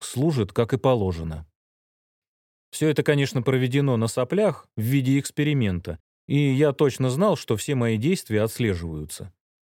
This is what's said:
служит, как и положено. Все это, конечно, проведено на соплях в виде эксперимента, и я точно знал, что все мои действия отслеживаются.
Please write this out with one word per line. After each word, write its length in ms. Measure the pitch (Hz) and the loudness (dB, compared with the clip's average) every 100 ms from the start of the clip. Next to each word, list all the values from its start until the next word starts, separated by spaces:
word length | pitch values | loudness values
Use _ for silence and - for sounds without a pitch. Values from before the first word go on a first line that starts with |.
служит, 520 | - 120 151 139 98 | -10 -2 0 0 -2
как 200 | - 117 | 0 0
и 60 | 131 | 2
положено. 680 | 135 123 95 82 82 78 80 _ _ _ _ _ _ _ _ _ _ _ _ | 2 2 0 -2 -6 -8 -12 _ _ _ _ _ _ _ _ _ _ _ _
Все 180 | - 156 | -2 0
это, 140 | 147 | 0
конечно, 400 | 147 147 139 135 | 2 2 2 0
проведено 540 | 120 135 127 135 143 120 | 0 0 2 0 2 0
на 120 | 113 | 0
соплях 600 | - 123 180 214 147 - - | -2 -2 0 0 -2 -10 -4
в 60 | |
виде 360 | 110 139 127 139 | 0 2 2 0
эксперимента, 800 | 139 - 147 147 107 90 - 78 _ _ - | 0 -2 0 2 0 -2 -6 -12 _ _ -2
и 100 | 143 143 | 0 2
я 200 | 131 151 | 4 2
точно 380 | 135 147 - 131 | 4 0 2 -2
знал, 260 | 127 208 180 | 2 2 0
что 200 | - 107 | -2 -4
все 180 | - | -2
мои 220 | 139 117 110 | 0 0 0
действия 460 | 131 185 - 107 | 0 -2 -2 0
отслеживаются. 920 | 110 - 117 90 85 78 76 - 95 _ _ _ _ | 0 0 -2 -2 -4 -8 -10 -12 -16 _ _ _ _